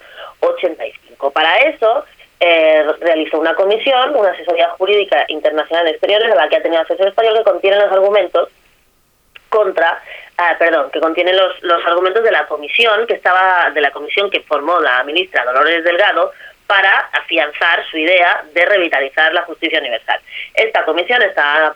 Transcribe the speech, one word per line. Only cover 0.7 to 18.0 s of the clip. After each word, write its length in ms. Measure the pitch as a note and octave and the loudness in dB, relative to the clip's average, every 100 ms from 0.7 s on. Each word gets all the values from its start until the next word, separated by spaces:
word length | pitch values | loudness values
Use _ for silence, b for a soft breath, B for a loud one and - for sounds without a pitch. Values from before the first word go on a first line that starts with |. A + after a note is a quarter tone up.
| D#3 A#2 | -6 -12
y 80 | - _ | -14 _
cinco. 240 | B2 C#3 | -8 -4
Para 260 | D#3 D#3+ F#3+ | 0 0 2
eso, 480 | D4 D4 G#3+ C4 B B B _ | 2 2 0 0 B B B _
eh, 460 | F3 E3 D#3 D#3 D3+ D3+ | 2 4 4 4 2 -2
realizó 400 | E3+ D#3+ D#3 D#3+ | 0 0 -2 -2
una 160 | E3 D#3+ | -2 0
comisión, 600 | G3 A3 A3 B3 C4 C#4+ | 0 0 0 0 0 0
una 180 | G3 | 0
asesoría 360 | - E3 E3+ E3+ - | -2 -4 0 0 0
jurídica 480 | F#3+ G#3 F#3+ D3+ - | 0 0 0 0 0
internacional 560 | D3+ D3+ D3+ D3 E3 E3+ | -2 -2 -2 -2 -2 -2
de 60 | |
exteriores, 400 | D#3 F#3 G#3 A3+ | -2 0 0 2
a 40 | F#3+ | 2
la 120 | D3+ | 2
que 100 | D#3+ | 0
ha 40 | |
tenido 200 | E3 E3 | 0 -2
acceso 200 | D#3+ E3+ | -2 0
el 80 | G3 | 0
español, 300 | G3 A3+ A3 | 2 2 2
que 40 | |
contiene 340 | G#3 F3 G3 G3+ | 2 2 2 2
los 140 | G3+ | 2
argumentos 580 | F#3+ G3 G#3 F3+ E3+ - _ _ _ _ _ _ _ _ - _ | 2 2 2 2 -2 -2 _ _ _ _ _ _ _ _ -20 _
contra, 540 | A3 F#3+ E3 E3 - B B B - | 0 0 0 0 -2 B B B -2
ah, 180 | E3+ D#3+ | -2 2
perdón, 320 | E3+ E3 C3 | 2 0 -2
que 80 | D#3 | -2
contiene 320 | D#3+ E3 F3 | -2 0 0
los, 320 | F#3 F#3 - | 2 0 -2
los 200 | F3+ E3+ F3 | -2 0 0
argumentos 360 | E3+ F#3 G#3 | 0 0 2
de 100 | A3+ | 2
la 140 | E3 D3 | 0 -2
comisión 600 | D3+ D3 - A#3 G#3 A#3 | -8 -4 0 2 2 0
que 60 | |
estaba, 580 | G3 F#3+ F#3 F#3 F3+ E3 | -2 0 2 2 2 0
de 80 | D3+ | 0
la 120 | D3 | -2
comisión 380 | C#3+ D3+ F#3+ G3 | -4 -4 -2 -2
que 120 | - | -4
formó 400 | - D3 D3 F3 | -4 -4 0 0
la 200 | D3 B2+ C#3 | 0 0 -2
ministra 400 | D#3+ - C#3 B2 | -4 -2 -2 0
Dolores 400 | C3 D3+ E3+ E3+ | 0 2 0 0
Delgado 480 | F3 G3+ E3 F#3 B B B - | 2 2 2 -2 B B B -2
para 320 | G3 F#3+ B3 - | 2 2 0 -2
afianzar 720 | D3 - D#3+ D3 - F3 F3 - | -6 -4 -2 -2 -2 -2 -2 -4
su 80 | |
idea 460 | E3 | -4